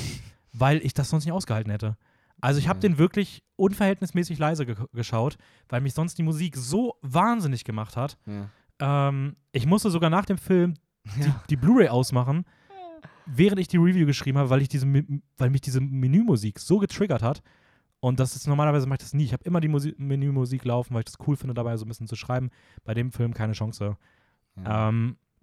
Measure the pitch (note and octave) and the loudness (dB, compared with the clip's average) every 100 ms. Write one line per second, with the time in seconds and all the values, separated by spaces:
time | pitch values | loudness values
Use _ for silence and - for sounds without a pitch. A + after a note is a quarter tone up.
0 | - - - - _ A#2 C3 D#3 C3+ - | -2 -8 -14 -20 _ 0 2 4 0 -2
1 | C#3 D#3+ D3+ F3+ - A2 G#2+ G#2 A2 G#2+ | 0 0 0 -4 -2 -4 -2 -4 -4 -6
2 | _ _ _ _ A#2+ C#3+ D3+ F#3+ G3+ D3 | _ _ _ _ 0 2 0 2 2 4
3 | F3 G#3 G3 - _ - F#3+ G3 G3+ G3 | 4 2 -4 -8 _ 0 0 2 0 0
4 | F#3 F3 F3 D3+ D#3 D#3+ B2 G#2 A#2+ A#2 | -2 -2 -4 -2 0 0 -2 -6 -8 -6
5 | A2+ A2+ C3 - _ _ _ B2 C3+ D#3 | -4 -2 -2 -4 _ _ _ -4 -2 -2
6 | E3 - D#3+ D3+ E3+ C#3 B2 F#3 B3 - | -2 -2 -2 0 -4 -4 -2 0 -2 -4
7 | C#3 C#3+ G#3+ A#3 D#3+ B2 - A2 G#2+ - | -2 2 2 2 -2 -4 -6 -8 -6 -6
8 | C#3 - - G#2 G2+ - _ - C#3 C#3+ | -6 -8 -12 -10 -10 -16 _ -6 0 2
9 | C#3 C#3 C#3 - _ C3+ B2+ G3+ G#3+ E3+ | 2 0 -4 -8 _ -2 2 2 2 2
10 | E3 F3 G3 F#3+ - F#3 F3 D#3 _ _ | 2 2 0 -4 2 2 2 -2 _ _
11 | G#2 G#2+ D3 C#3 - C#3+ C#3+ B3 E3 A#2+ | -10 -2 0 0 -2 2 6 6 6 4
12 | B2+ B2+ B2 D#3 F3+ _ _ F#4+ F4 D#4+ | 2 0 0 -2 -4 _ _ -20 -18 -18
13 | D3+ - - B2+ G3 G3 F3 F3+ F3 F#3 | -20 -20 -4 2 4 4 0 4 4 4
14 | D3+ C3 C3+ C3+ C3 C3+ C#3 D3 C3+ C#3 | 2 2 0 0 2 2 2 0 2 2
15 | D3+ C#3+ - - C3 C3+ - B2+ C3+ C3+ | 0 -6 -8 -2 0 0 0 -2 -2 0
16 | B2+ E3 A#3 B2 G#2+ - - G3 G3+ - | 2 4 4 2 0 -6 0 2 2 -2
17 | G3 B2 A2+ C#3+ - _ _ _ _ _ | -2 0 -2 -4 -10 _ _ _ _ _
18 | B2+ B2+ C3 - D3 C#3+ D3+ D3 C3 C3+ | -2 0 -2 -2 -2 0 2 2 0 -4
19 | - C#3 C#3 E3 - F3 D#3 D3 D3 - | -2 -2 0 -2 -2 0 2 0 -2 -6
20 | C#3 C#3 C#3 C#3 B2 C3 B2 A#2+ B2 A#2 | -4 -2 0 0 -2 -2 -2 -2 -2 -4
21 | A2 - - C#3+ C3+ A#2+ A#2 A#2 A2 A2 | -6 -6 -4 -4 -4 -6 -4 -6 -8 -12
22 | A2+ A2 - B2+ B2+ - _ - - A2 | -10 -10 -6 -4 -4 -8 _ -16 -6 -4
23 | B2 - A#2 A#2 A2 G#2+ G#2+ - G2+ G2+ | -4 -2 -4 -2 -4 -2 -6 -4 -6 -6
24 | _ _ _ _ _ - F#2+ G#2+ A2 A2+ | _ _ _ _ _ -12 -4 0 2 0
25 | A#2 - _ _ | -2 -6 _ _